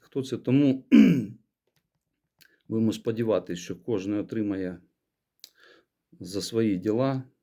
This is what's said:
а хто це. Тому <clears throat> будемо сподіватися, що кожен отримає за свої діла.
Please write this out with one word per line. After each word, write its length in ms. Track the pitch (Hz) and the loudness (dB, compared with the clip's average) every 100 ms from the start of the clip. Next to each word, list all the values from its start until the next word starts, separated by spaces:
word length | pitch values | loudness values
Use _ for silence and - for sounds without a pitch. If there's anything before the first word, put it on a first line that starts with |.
а 40 | |
хто 180 | _ - | _ -8
це. 160 | 131 120 | -6 -6
Тому 460 | - 131 143 131 - | 2 4 4 2 6
<clears throat> 1800 | 233 208 151 104 - _ _ _ _ _ _ _ _ _ _ - _ _ | 8 8 4 -2 -12 _ _ _ _ _ _ _ _ _ _ -20 _ _
будемо 240 | 110 110 | -2 0
сподіватися, 720 | - - 110 113 98 - 87 | -2 -4 -4 0 0 -2 -10
що 200 | - 90 | -8 -12
кожен 320 | - 107 95 | -6 -4 -2
отримає 680 | 104 87 113 104 95 92 90 _ _ _ _ _ _ - _ _ _ _ _ _ _ | -4 -4 -6 -4 -4 -6 -10 _ _ _ _ _ _ -20 _ _ _ _ _ _ _
за 220 | 90 95 | -10 -8
свої 340 | 90 113 113 95 | -6 -2 0 0
діла. 460 | 107 110 135 135 131 _ | -2 -2 -2 -4 -8 _